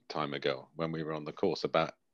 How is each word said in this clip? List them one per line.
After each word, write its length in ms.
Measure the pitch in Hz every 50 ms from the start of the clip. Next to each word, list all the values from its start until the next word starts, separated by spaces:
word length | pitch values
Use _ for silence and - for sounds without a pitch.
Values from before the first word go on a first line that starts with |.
| _ -
time 260 | - 80 76 71 69
ago 340 | 69 71 73 67 65 65 - _
when 160 | 78 82 80 80
we 100 | 80 80
were 100 | 76 80
on 120 | 78 76
the 80 | 78 78
course 320 | - - 92 76 - -
about 300 | - - 80 80 - - _ _ _